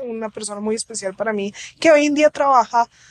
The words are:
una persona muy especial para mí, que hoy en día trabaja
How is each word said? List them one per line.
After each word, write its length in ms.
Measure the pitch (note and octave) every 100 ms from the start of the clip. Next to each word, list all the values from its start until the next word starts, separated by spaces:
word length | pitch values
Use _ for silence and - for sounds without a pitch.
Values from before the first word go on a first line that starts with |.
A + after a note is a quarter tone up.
una 240 | B3 A3+ A3
persona 320 | G#3+ G#3 G3+
muy 140 | G#3 A3
especial 400 | - A3 G3 F#3+
para 160 | A3
mí, 200 | G#3 G3+ - - -
que 100 | E4
hoy 160 | D4 D4
en 80 |
día 160 | C#4+ D4+
trabaja 560 | - C#4 B3 G#3+ A#3 A#3 _ _